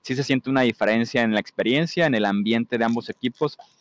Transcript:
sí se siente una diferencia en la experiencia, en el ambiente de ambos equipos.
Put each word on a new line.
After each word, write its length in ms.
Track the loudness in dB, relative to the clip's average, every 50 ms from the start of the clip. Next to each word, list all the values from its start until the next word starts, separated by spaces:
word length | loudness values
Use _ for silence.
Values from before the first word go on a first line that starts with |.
sí 140 | -10 -6 -4
se 80 | -4 -2
siente 260 | 0 -2 -2 -2 0
una 120 | 0 2
diferencia 600 | 2 2 0 0 0 2 2 2 0 0 0 0
en 100 | 0 2
la 60 | 0 0
experiencia, 680 | -2 -2 -4 -2 0 0 2 0 0 -2 0 0 2
en 100 | 2 2
el 80 | 2 0
ambiente 520 | 0 0 0 0 0 0 0 0 -2 -2
de 80 | 0 0
ambos 240 | 0 0 -2 -4 -8
equipos. 480 | -8 -6 -6 -6 -4 -2 -4 -4 -4 -8 -20 _ _ _